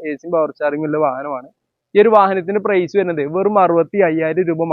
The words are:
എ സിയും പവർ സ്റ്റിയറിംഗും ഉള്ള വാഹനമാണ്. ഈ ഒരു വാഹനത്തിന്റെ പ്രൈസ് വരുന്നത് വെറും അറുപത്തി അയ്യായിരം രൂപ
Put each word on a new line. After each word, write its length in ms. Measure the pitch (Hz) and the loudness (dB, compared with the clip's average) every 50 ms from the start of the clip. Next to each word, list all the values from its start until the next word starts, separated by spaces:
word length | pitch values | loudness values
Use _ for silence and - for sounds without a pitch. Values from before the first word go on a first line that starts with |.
| 165 156 | -8 -10
എ 40 | 147 135 | -10 -10
സിയും 120 | - 170 175 | -8 -4 -2
പവർ 160 | 160 156 143 131 | -2 -2 -2 -4
സ്റ്റിയറിംഗും 320 | - 151 147 143 151 156 151 | -4 -4 -4 -4 -4 -4 -4
ഉള്ള 100 | 151 156 156 | -2 -2 -2
വാഹനമാണ്. 440 | 139 127 131 139 147 139 127 127 139 _ _ _ _ _ _ _ _ - | -2 -2 -4 -8 -8 -10 -10 -12 -14 _ _ _ _ _ _ _ _ 2
ഈ 60 | 202 | 4
ഒരു 80 | 208 233 220 | 4 6 6
വാഹനത്തിന്റെ 440 | 214 196 196 190 190 170 175 202 214 196 | 4 4 4 2 -2 -2 -4 -4 -2 -2
പ്രൈസ് 280 | 214 202 185 180 160 - 202 | 0 0 0 0 0 0 0
വരുന്നത് 240 | 190 180 170 151 139 147 160 | 0 0 -2 -2 -4 -4 -2
വെറും 220 | 185 196 208 214 202 185 | -2 0 0 2 2 2
അറുപത്തി 340 | 170 170 170 165 - - 202 175 165 | 4 4 2 0 0 0 0 2 2
അയ്യായിരം 380 | 156 160 160 160 160 175 185 165 | 0 0 -2 -2 -2 -2 -2 -2
രൂപ 140 | 165 160 170 165 | -2 -2 -2 -2